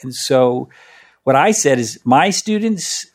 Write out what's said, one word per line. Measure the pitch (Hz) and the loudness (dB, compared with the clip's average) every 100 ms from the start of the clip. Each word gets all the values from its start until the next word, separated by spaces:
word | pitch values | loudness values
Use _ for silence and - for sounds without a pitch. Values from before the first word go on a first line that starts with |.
And | 131 | -14
so | 123 - 131 123 123 127 _ - - _ _ | -10 0 2 2 0 -8 _ -20 -20 _ _
what | - 135 | 0 2
I | 190 | 2
said | 214 143 127 | 2 2 0
is, | 113 - | -2 -6
"My | 120 135 190 | 2 2 2
students, | 185 - 214 220 196 - - - | -2 -4 -2 -2 -4 -6 -10 -12